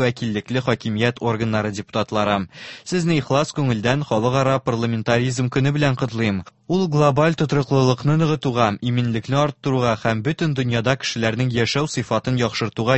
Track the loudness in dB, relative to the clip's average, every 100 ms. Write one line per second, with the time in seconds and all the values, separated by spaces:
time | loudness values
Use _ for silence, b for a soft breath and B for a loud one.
0 | 0 -2 -4 -4 -4 -4 0 -2 -2 0
1 | 0 0 -2 -2 0 -2 -2 -6 -6 -4
2 | -2 0 0 0 -4 B B B -4 -2
3 | 0 0 0 0 0 -2 -2 0 0 0
4 | 0 0 2 2 2 0 0 -2 -2 -2
5 | 0 0 0 0 -2 0 0 2 0 0
6 | -2 -2 -2 -2 -6 _ -4 -2 0 4
7 | 4 4 2 2 0 0 2 4 4 4
8 | 2 2 2 0 0 2 2 2 0 0
9 | 0 -2 0 0 0 -2 -2 0 2 0
10 | 0 0 -2 -2 -2 0 0 0 0 0
11 | -2 -2 -2 0 -2 0 0 0 -2 -4
12 | -2 -2 0 0 -2 -2 -4 -2 2